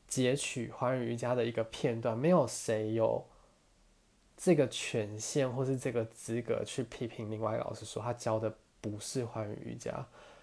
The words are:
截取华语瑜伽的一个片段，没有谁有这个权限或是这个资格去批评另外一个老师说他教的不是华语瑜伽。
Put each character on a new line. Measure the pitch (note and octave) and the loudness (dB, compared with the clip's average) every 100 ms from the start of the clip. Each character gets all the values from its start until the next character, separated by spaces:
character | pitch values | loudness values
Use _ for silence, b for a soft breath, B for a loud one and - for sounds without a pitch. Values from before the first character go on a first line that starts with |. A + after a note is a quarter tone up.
| - | -4
截 | C3 B2 B2+ | 2 4 4
取 | - B2+ A2+ | 0 -4 -6
华 | - B2+ | 0 0
语 | C3 A#2 | 2 0
瑜 | A#2+ | 0
伽 | A#2+ | 0
的 | B2 | 2
一 | A#2 | 2
个 | A#2 | 0
片 | A2 - C3 A#2 | -2 0 0 2
段， | A#2 A2+ | 0 2
没 | D#3 | 6
有 | F3+ A#2+ | 6 4
谁 | - - A2 A2 | 0 0 0 2
有 | A2+ A2 - - b b b b _ _ _ _ _ _ - | 2 4 2 -4 b b b b _ _ _ _ _ _ 0
这 | F#3 | 4
个 | D3 B2+ | 6 4
权 | - - A#2+ G#2 G#2+ | 0 -2 -2 -2 -4
限 | - D3 C3 | -2 0 0
或 | B2 | 0
是 | C3 C3 | 0 0
这 | C3+ | 0
个 | B2 | -2
资 | A2 - - A#2+ | -2 -6 -4 -4
格 | A#2+ - | 0 -2
去 | - - | -2 -4
批 | A2+ - A#2 | -6 -6 -6
评 | - G#2+ | -6 -6
另 | A2 | -2
外 | G#2+ | -2
一 | A#2 | -2
个 | |
老 | - | -2
师 | A2+ | -6
说 | A2 A2 | -8 -6
他 | A#2 | -6
教 | A2+ A#2 A2 | -4 0 0
的 | A2 - _ _ | 0 -4 _ _
不 | A2 G#2+ | -8 -6
是 | - C3 | -4 -4
华 | A2+ A2+ | -4 -4
语 | G#2 - | -6 -6
瑜 | - | -8
伽。 | A#2 - - - B B B | -8 -6 -8 -10 B B B